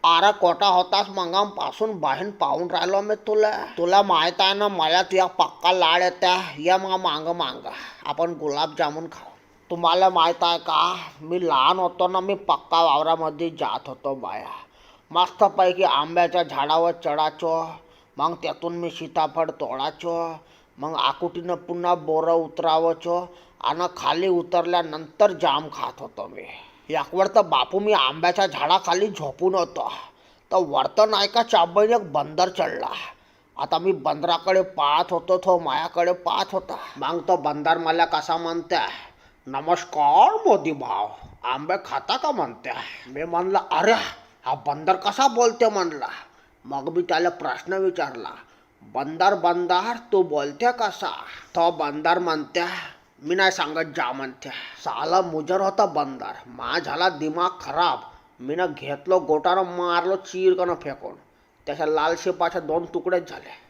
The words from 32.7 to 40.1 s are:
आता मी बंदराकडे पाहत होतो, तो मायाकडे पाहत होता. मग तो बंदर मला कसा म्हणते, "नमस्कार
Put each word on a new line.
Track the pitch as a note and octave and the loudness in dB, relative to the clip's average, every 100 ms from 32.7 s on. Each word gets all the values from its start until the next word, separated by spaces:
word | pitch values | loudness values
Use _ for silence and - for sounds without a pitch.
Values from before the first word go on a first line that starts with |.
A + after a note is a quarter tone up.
| - - - - - _ _ _ - | -2 -6 -8 -12 -18 _ _ _ -8
आता | C#3+ E3 | -2 0
मी | F#3 | 0
बंदराकडे | F3 D3+ D3+ D#3 E3+ F#3+ F#3+ | 0 -2 -2 0 0 2 2
पाहत | F#3 E3 C#3+ D#3 F3+ | 2 0 2 2 2
होतो, | E3+ E3+ F#3 | -2 0 0
तो | F#3+ F3+ | 4 2
मायाकडे | D#3+ C3+ E3 F3 F3 | 2 -4 -2 0 0
पाहत | F3+ F3 F#3+ F#3+ | 0 0 -2 -2
होता. | F#3+ - - - - | -4 -6 -12 -12 -8
मग | C3+ E3+ D#3+ | -4 -4 0
तो | F3+ | 0
बंदर | D3 D3 D3+ E3+ | 0 -2 0 0
मला | E3 E3 | 2 2
कसा | E3 D#3+ D#3+ E3 | 2 0 -2 -4
म्हणते, | E3 E3+ E3 E3+ G2 - - _ _ _ - | -2 -6 -2 -2 -2 -8 -18 _ _ _ -10
"नमस्कार | C#3 D#3 F3+ - D3+ D3 | -6 0 0 0 0 4